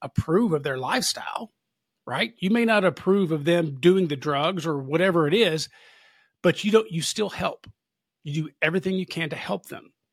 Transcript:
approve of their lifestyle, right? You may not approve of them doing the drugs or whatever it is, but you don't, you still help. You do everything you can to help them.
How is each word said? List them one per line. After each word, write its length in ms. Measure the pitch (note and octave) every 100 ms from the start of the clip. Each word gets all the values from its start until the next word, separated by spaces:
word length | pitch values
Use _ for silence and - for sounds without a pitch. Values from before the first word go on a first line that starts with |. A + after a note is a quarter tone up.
approve 500 | C#3 - - F3+ A#3
of 120 | D3+
their 140 | C#3 C3
lifestyle, 760 | C3 B3 - - - - A3+ _ _ _ _ _
right? 300 | - C3 A#3 -
You 120 | F#3
may 140 | A#3
not 200 | A3+ G#3+
approve 460 | F#3 - F#3 G3+ F3
of 140 | D#3
them 320 | C#3+ F3 D#3+ C3+
doing 280 | E3+ F#3+ E3+
the 80 | C#3+
drugs 500 | D3+ C#3+ D#3+ F#3+ D#3+
or 120 | C#3+
whatever 500 | C3+ D#3+ F#3+ E3+ D3
it 60 |
is, 340 | G3+ G3 D#3 - _ - - _ _ _ _
but 220 | F3 D#3+
you 80 | G#3
don't, 180 | G#3+ A3
you 120 | E3
still 280 | - - G3
help. 380 | - F#3 - - - _ _ _ _
You 200 | D3+ D#3
do 60 | D3+ -
everything 360 | D#3 F3+ F#3+ F#3+
you 100 | F3+
can 240 | E3+ D#3
to 60 | D3
help 300 | - G3+ -
them. 260 | - - _ _